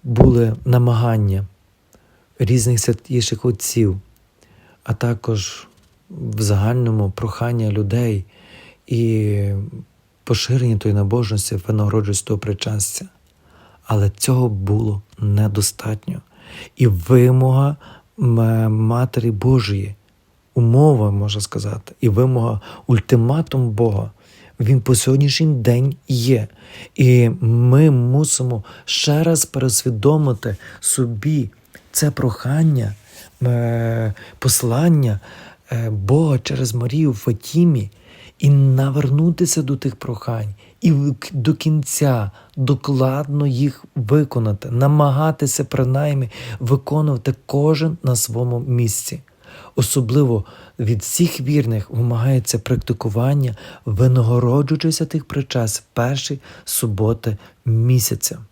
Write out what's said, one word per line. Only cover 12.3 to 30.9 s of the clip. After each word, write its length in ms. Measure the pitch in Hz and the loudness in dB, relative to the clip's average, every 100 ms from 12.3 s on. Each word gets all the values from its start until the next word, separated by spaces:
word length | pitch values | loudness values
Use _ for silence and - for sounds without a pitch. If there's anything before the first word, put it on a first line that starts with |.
| 104 | -6
причастя. 680 | 107 98 - 107 - - 190 _ _ _ _ _ _ _ - | -4 -6 -4 -4 -6 -8 -14 _ _ _ _ _ _ _ -4
Але 240 | 107 101 | 0 0
цього 400 | - - 127 123 | 0 0 2 2
було 520 | 104 98 104 113 101 - - | -2 -2 0 0 -4 -8 -4
недостатньо. 1000 | 104 101 107 101 101 - 107 107 - - - _ - - - _ | 0 2 2 0 -4 -4 -8 -8 -8 -12 -14 _ -20 -20 -20 _
І 120 | 123 | 2
вимога 920 | 92 82 127 127 127 127 131 143 143 - - _ - | 2 4 6 6 4 4 4 2 -2 -12 -20 _ -2
м-, 500 | 139 113 113 113 110 | 0 2 2 2 0
Матері 640 | 107 110 117 131 - 117 | 2 0 0 0 -2 -2
Божої, 640 | 104 123 131 101 101 101 98 _ _ _ _ _ | 0 2 2 2 -4 -6 -12 _ _ _ _ _
умова, 580 | - 117 123 151 131 104 | 0 4 6 6 4 2
можна 300 | 101 104 107 | 0 -2 -4
сказати, 540 | 101 110 104 101 - - | -6 -6 -6 -8 -14 -2
і 80 | 117 | 0
вимога, 520 | 101 131 123 117 107 - - - | 2 2 2 -2 -4 -8 -18 0
ультиматум 840 | 117 - 123 117 151 165 135 123 | 0 2 2 2 0 -2 -2 -2
Бога, 420 | 104 117 101 107 _ _ - - _ | 0 0 0 -6 _ _ -20 -20 _
він 220 | 110 131 | 2 2
по 140 | 113 123 | 2 2
сьогоднішній 580 | - 135 143 135 160 | 4 2 2 2 0
день 420 | 135 117 120 139 131 _ | 2 2 2 0 -4 _
є. 400 | 127 117 123 104 _ - - - - | -2 2 0 0 _ -20 -20 -18 2
І 340 | 127 123 117 - | 6 6 4 2
ми 500 | 113 117 123 131 156 | 0 4 4 6 6
мусимо 720 | 131 120 135 156 - 127 117 - - - | 4 2 2 0 -2 -2 -4 -8 -18 -8
ще 380 | - - 147 | -4 0 2
раз 220 | 165 160 151 | 2 0 -2
пересвідомити 1080 | 135 131 107 127 110 117 156 143 110 113 95 - - | -2 -2 0 -2 2 2 4 2 -2 -4 -8 -12 -10
собі 680 | - | -6